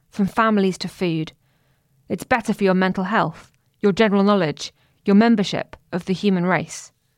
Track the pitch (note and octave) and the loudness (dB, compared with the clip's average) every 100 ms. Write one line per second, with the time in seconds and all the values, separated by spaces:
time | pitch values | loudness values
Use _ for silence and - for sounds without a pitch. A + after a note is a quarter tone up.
0 | _ - F#3+ - A3+ G#3+ F#3+ F3+ F3+ - | _ -4 -2 0 0 2 0 -2 -8 -6
1 | F3+ D#3+ D#3+ - _ _ _ _ _ _ | -4 -4 -6 -12 _ _ _ _ _ _
2 | - G3 - B3 A3 G3+ G3 F#3 F#3 F3+ | -10 -8 -2 -2 -2 0 2 2 0 -2
3 | F#3 G#3+ D#3+ - - _ _ _ G#3 F#3 | -2 -2 -2 -6 -20 _ _ _ 0 2
4 | A3 G3+ G3 G#3 D#3+ - - _ _ _ | 2 4 2 2 0 -4 -12 _ _ _
5 | - G3+ A#3 A3 G3 - - - _ F#3 | 2 4 6 2 0 -6 -8 -16 _ -10
6 | F3+ F#3 G3+ F#3 F3+ E3+ - - - _ | -6 -2 0 0 0 -2 -4 -12 -18 _
7 | _ | _